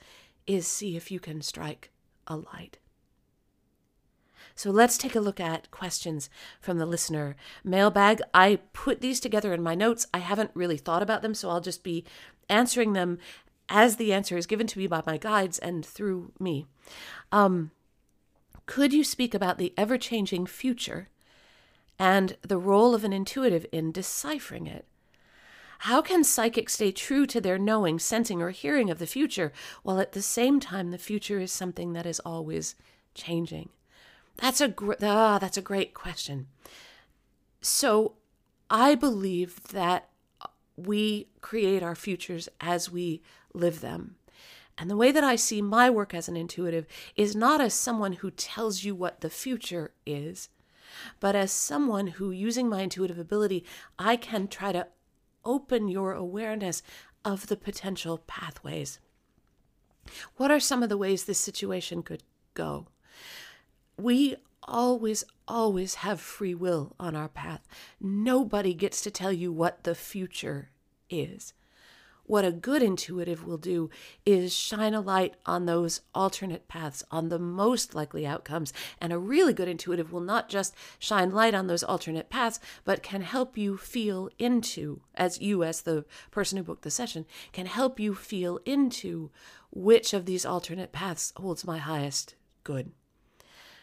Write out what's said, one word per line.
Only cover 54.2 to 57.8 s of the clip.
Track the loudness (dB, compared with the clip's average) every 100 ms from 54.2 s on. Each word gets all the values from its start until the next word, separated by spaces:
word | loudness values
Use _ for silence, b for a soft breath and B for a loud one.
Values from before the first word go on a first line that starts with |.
| 0 -4 -4
try | -4 -4
to | -4 -4 _ _ _ _ _
open | -2 -2 0 0 0
your | -2 -2
awareness | -4 -6 -6 -6 -4 -4 -6 B B B B
of | -4 -4 -2
the | -6
potential | -6 -8